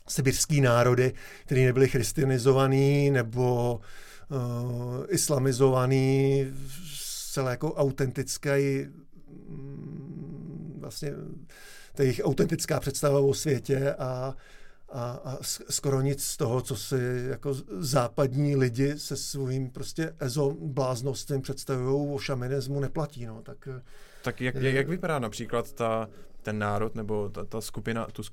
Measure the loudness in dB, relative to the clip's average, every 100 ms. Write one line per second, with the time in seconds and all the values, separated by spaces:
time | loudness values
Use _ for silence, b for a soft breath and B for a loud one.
0 | -4 0 2 2 2 4 6 8 6 6
1 | 4 0 B B 0 4 6 6 6 6
2 | 0 2 2 4 6 6 6 6 6 6
3 | 4 4 2 0 2 2 0 -2 B B
4 | B B -8 -4 -4 -4 -4 -4 -6 -6
5 | -2 -2 2 2 2 6 6 6 4 4
6 | 6 4 4 4 0 -4 -8 -10 -10 -10
7 | -8 -8 -6 -4 -2 -2 -2 0 0 2
8 | -2 -2 -6 -4 0 2 2 0 -4 -12
9 | -20 -20 -18 -18 -14 -12 -12 -12 -12 -12
10 | -12 -12 -12 -12 -12 -12 -12 -10 -10 -6
11 | -6 -6 -10 -12 -14 B B B B 2
12 | 4 4 2 4 2 2 0 -2 -2 0
13 | 4 6 4 4 0 0 0 0 0 -2
14 | -4 -4 -6 -8 B B B B -14 -8
15 | -6 -8 -10 -8 -8 -8 -6 -2 2 2
16 | 2 0 -4 -2 0 0 -2 -6 -2 -2
17 | 0 -2 -4 -4 -4 -6 -6 -6 0 2
18 | 2 2 0 2 2 4 2 2 0 0
19 | -6 -6 -6 -6 -4 -2 -4 -6 -8 -4
20 | -6 -4 -4 0 0 0 -4 -2 0 0
21 | -2 -4 -4 -4 -4 -8 -4 -2 0 0
22 | 0 -4 -4 -4 -2 -4 -2 -4 -2 -4
23 | -6 -8 -12 -12 -14 -16 -14 -14 -14 B
24 | B B -6 -2 -2 0 2 2 0 -2
25 | -2 -2 -2 -6 -2 -2 -2 -2 0 0
26 | -2 B B -10 -6 -2 0 0 0 -2
27 | -2 -2 -2 -4 -6 -6 -6 -6 -4 -4
28 | -4 -8 -12